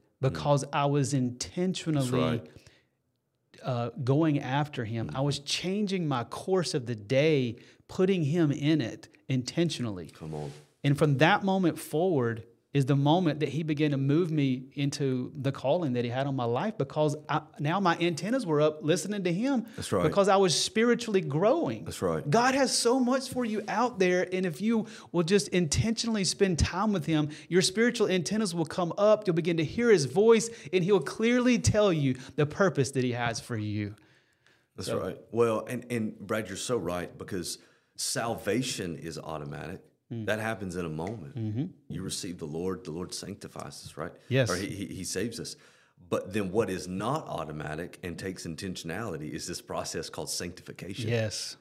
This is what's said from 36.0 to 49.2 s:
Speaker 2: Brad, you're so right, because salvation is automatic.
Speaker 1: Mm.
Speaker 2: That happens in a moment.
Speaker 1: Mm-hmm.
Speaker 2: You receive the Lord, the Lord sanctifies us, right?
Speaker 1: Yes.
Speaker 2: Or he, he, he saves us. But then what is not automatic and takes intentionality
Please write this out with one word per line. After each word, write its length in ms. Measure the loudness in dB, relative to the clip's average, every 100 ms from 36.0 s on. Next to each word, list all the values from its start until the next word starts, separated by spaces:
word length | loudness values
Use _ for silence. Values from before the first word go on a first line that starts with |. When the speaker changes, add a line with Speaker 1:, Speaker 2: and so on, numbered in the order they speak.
| -4 -8
Speaker 2:
Brad, 280 | -4 -4 -4
you're 100 | -8
so 200 | -2 -2
right, 380 | -2 -4 -6 -10
because 400 | -8 -6 -6 -10 -14 _ _ -8
salvation 1000 | -4 -4 -4 -4 -2 0 -2 -4 -6 -6
is 200 | -10 -10
automatic. 640 | -10 -8 -8 -10 -10 -12 -16 _ _
Speaker 1:
Mm. 140 | -8 -4
Speaker 2:
That 140 | -2
happens 360 | -2 -6 -6 -6
in 100 | -6
a 40 |
moment. 460 | -4 -6 -6 -10 -6
Speaker 1:
Mm-hmm. 300 | -4 -2 -4 -8 _
Speaker 2:
You 120 | -10
receive 340 | -8 -8 -8 -8
the 80 | -8
Lord, 380 | -4 -4 -4
the 80 | -8
Lord 220 | -8 -8
sanctifies 720 | -10 -10 -12 -14 -14 -14 -14 -16
us, 80 | -10
right? 140 | -12 -12 -2
Speaker 1:
Yes. 200 | 2 2
Speaker 2:
Or 60 | 0
he, 120 | -2
he, 180 | -6 -10
he 160 | -8
saves 360 | -6 -4 -4 -6
us. 160 | -12 -14 -20 _ _ _ -4
But 240 | -4 -2
then 180 | -4 0
what 180 | 0 0
is 180 | -2 -6
not 400 | -4 -2 -4 -4
automatic 720 | -8 -8 -8 -8 -8 -10 -10
and 160 | -10 -8
takes 260 | -8 -8 -10
intentionality 840 | -8 -8 -8 -8 -8 -8 -8